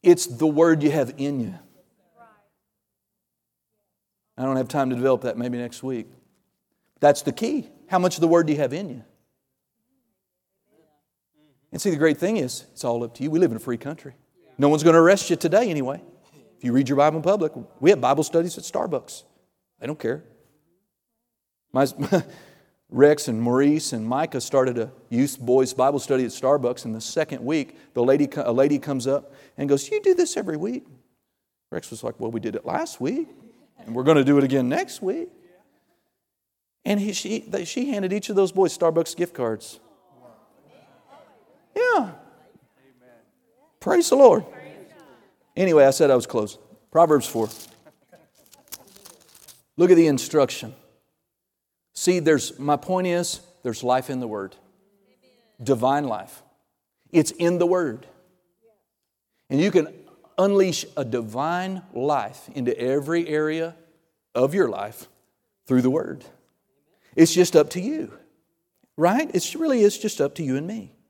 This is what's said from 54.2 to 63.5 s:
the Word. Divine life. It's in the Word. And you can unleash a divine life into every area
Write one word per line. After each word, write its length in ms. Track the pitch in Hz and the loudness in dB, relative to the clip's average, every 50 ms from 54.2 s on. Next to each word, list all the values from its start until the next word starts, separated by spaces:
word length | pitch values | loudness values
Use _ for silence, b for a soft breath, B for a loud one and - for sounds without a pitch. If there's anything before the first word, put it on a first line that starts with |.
the 60 | 123 | -8
Word. 300 | 113 107 104 98 95 - _ _ _ _ _ _ _ _ _ _ _ _ _ _ _ _ _ _ _ _ _ 120 | -8 -8 -8 -10 -10 -14 _ _ _ _ _ _ _ _ _ _ _ _ _ _ _ _ _ _ _ _ _ -2
Divine 420 | 117 139 113 117 131 139 147 147 | -2 -2 0 2 0 0 0 -2
life. 380 | 131 110 101 95 - - - _ _ _ _ _ _ _ _ _ _ _ _ _ _ - | -4 -8 -8 -10 -16 -20 -20 _ _ _ _ _ _ _ _ _ _ _ _ _ _ 0
It's 180 | 165 151 - | 2 2 2
in 280 | - - 175 170 175 175 | -2 -2 0 0 2 2
the 80 | 175 | 2
Word. 400 | 175 185 180 170 143 110 123 - - _ _ _ _ _ _ _ _ _ _ _ _ _ _ _ _ _ _ _ _ _ _ _ _ _ _ _ _ | 2 2 0 0 -4 -6 -10 -14 -20 _ _ _ _ _ _ _ _ _ _ _ _ _ _ _ _ _ _ _ _ _ _ _ _ _ _ _ _
And 100 | 135 139 | 0 0
you 100 | 165 208 | 0 2
can 220 | - 180 151 - - - - - _ _ _ _ _ - | 2 2 0 0 -8 -20 -20 -20 _ _ _ _ _ 0
unleash 480 | 185 202 202 196 190 185 160 - - - - | 0 2 4 2 2 2 0 -6 -8 -10 -8
a 80 | - 135 | -8 -6
divine 800 | 117 113 123 117 110 104 123 143 160 175 180 185 190 190 185 180 - - | -4 -4 -6 -6 -6 -6 -6 -4 -4 -4 -4 -6 -8 -10 -12 -14 -12 -10
life 560 | 117 127 147 147 135 107 101 - - - - - | -6 -2 -2 -2 -2 -4 -6 -12 -18 -20 -16 -10
into 240 | 143 123 123 117 - | -6 -4 -4 -4 -2
every 500 | 120 127 135 147 139 147 165 170 170 160 | -2 -2 -2 -2 -2 -2 -2 -2 -2 -2
area 480 | 151 151 156 156 | -2 -2 -2 -2